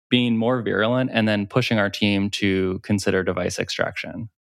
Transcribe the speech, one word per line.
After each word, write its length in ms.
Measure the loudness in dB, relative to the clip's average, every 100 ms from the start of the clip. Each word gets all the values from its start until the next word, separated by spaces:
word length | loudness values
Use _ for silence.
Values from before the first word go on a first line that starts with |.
| 0
being 280 | 2 2 2
more 260 | 2 0
virulent 480 | 0 0 2 2 0
and 140 | 2 2
then 220 | 2 0
pushing 320 | -2 0 0
our 100 | 0
team 400 | 0 0 2 0
to 480 | 0 0 2 0 -4
consider 400 | -2 0 2 0
device 340 | 0 -2 -2 -4
extraction. 720 | -4 -4 -4 -6 -10 -10 -12 _